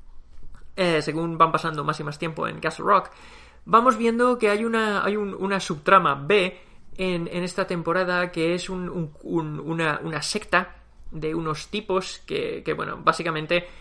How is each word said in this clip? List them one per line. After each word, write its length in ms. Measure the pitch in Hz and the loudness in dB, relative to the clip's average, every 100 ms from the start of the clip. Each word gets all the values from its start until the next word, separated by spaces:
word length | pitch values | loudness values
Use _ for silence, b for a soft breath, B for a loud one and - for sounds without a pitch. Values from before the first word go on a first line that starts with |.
| - - - - - - - - | -14 -16 -14 -10 -10 -10 -10 0
eh, 260 | 180 160 | 2 2
según 340 | 151 156 170 165 | 0 -2 -2 2
van 160 | 160 | 4
pasando 320 | 156 165 151 | 2 -2 -2
más 160 | 143 156 | -2 -2
y 40 | |
más 140 | 147 151 | -4 -6
tiempo 300 | 165 151 - | -6 -4 -6
en 100 | 156 | -4
Castle 280 | 160 - - | -6 -2 4
Rock, 240 | 196 - B B B B B - | 4 2 B B B B B 4
vamos 320 | 220 254 220 | 6 6 4
viendo 400 | 233 233 247 247 | 2 4 4 4
que 100 | 208 | 4
hay 160 | 208 | 2
una, 400 | 233 226 214 202 | 2 0 2 0
hay 120 | 196 214 | 0 0
un, 180 | 202 | -2
una 260 | 185 190 196 | -4 -2 -2
subtrama 540 | - 156 - 190 165 | -2 -2 6 6 6
B 440 | 139 147 202 185 - B B - - | 0 2 4 2 -2 B B -12 -4
en, 320 | 185 175 170 | -2 -2 -2
en 140 | 175 | -4
esta 220 | 175 - 185 | -4 -2 -2
temporada 640 | 175 160 180 180 180 180 | -2 0 0 2 0 0
que 220 | 175 165 | 0 0
es 160 | 175 180 | 0 -2
un, 180 | 185 175 | -6 -6
un, 240 | 180 156 - | -4 -6 -8
un, 360 | - 170 156 151 | -2 -2 -2 -4
una, 400 | 147 165 160 147 | -4 -2 0 -2
una 200 | 160 151 | -4 -6
secta 540 | - 208 - 180 190 - - - - | -4 -6 2 0 0 -8 -20 -18 -12
de 260 | 156 156 | -6 -4
unos 340 | 165 160 151 - | -2 -4 -4 -4
tipos 520 | 208 208 185 185 - - | -6 -2 -2 -2 -10 -8
que, 360 | 147 135 - | -4 -4 -6
que, 100 | - | -4
bueno, 240 | 156 156 - | -4 -4 -2
básicamente, 640 | - - 170 156 156 175 175 B | 0 0 0 -4 0 0 0 B